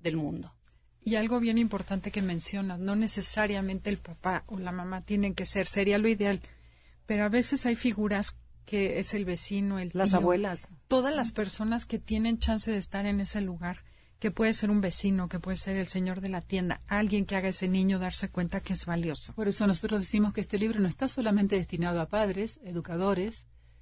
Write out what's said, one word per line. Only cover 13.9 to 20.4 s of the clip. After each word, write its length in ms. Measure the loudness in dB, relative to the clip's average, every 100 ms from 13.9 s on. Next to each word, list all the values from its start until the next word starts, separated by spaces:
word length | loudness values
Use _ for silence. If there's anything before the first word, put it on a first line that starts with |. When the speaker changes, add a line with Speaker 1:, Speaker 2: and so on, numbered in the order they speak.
| -20 -20 -4
Speaker 2:
que 140 | -4
puede 200 | 2 2
ser 180 | 2 2
un 100 | 2
vecino, 480 | 2 0 2 2 0
que 100 | -4
puede 180 | -4 -4
ser 200 | -2 -2
el 100 | -2
señor 340 | -2 -2 -2
de 100 | -4
la 100 | -6
tienda, 400 | -2 -2 0 -2 0
alguien 380 | 2 2 2 2
que 100 | 0
haga 100 | 0
a 40 |
ese 180 | 0 0
niño 320 | 4 4 2
darse 280 | 0 -2 -4
cuenta 320 | -2 -2 -2
que 120 | -4
es 140 | -4 -2
valioso. 480 | -2 -2 -4 -8
Speaker 4:
Por 120 | -2 0
eso 200 | 2 4
nosotros 320 | 2 2 -2
decimos 320 | 0 2 2
que 80 | 2